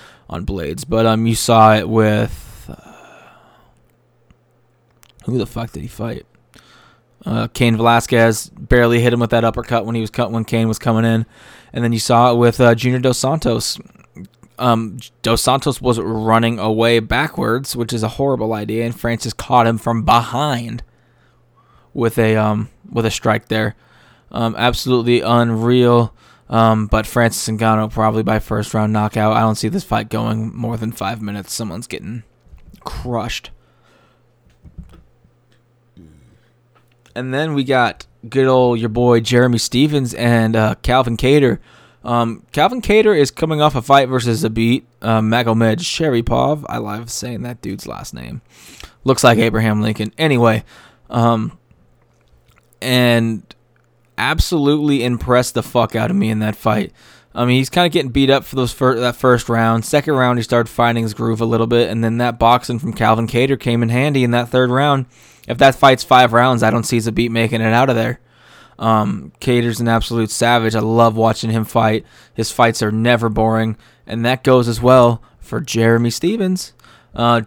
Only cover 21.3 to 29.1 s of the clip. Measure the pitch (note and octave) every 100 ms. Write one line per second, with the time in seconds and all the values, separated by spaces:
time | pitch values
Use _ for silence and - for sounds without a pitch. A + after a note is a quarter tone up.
21.3 | _ _ _ _ _ _ - A2+ A#2 A2
22.3 | A2 G#2+ G#2+ A2+ _ - A#2+ A2 - A2+
23.3 | G#2 - A2 A2+ - _ _ _ _ _
24.3 | - A2+ G#2 B2 A#2+ B2+ B2 A#2 A#2+ -
25.3 | A#2+ A#2 A2+ A#2+ B2 B2 A#2+ A2+ - _
26.3 | _ - A2+ A2+ A2 G#2 A2 G#2+ B2 A#2
27.3 | - - A2 A2+ G#2+ G#2+ A2+ A2 A2 A2
28.3 | A2 - G#2+ G#2 A2 G#2+ G#2+ G#2+